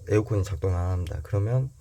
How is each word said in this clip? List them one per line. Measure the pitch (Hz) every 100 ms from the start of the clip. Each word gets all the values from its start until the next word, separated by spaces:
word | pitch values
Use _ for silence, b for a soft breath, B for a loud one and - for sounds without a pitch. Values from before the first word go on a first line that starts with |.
| -
에어컨이 | 104 107 104
작동을 | 92 92 98
안 | 87 90
합니다. | 90 85 -
그러면 | - 101 104 127 131 -